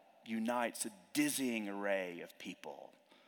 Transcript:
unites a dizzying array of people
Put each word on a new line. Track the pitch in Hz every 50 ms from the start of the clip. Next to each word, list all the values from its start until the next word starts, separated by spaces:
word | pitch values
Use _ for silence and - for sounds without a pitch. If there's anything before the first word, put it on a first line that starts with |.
| - - - - -
unites | 113 113 113 110 117 120 123 120 113 - - -
a | 113 104 95 - - -
dizzying | 147 147 147 139 139 135 123 117 110 107 101
array | 101 101 101 101 98 95 92 90 87 85 82
of | - - -
people | - 101 90 - - 78 71 69 - - - - - _ - - -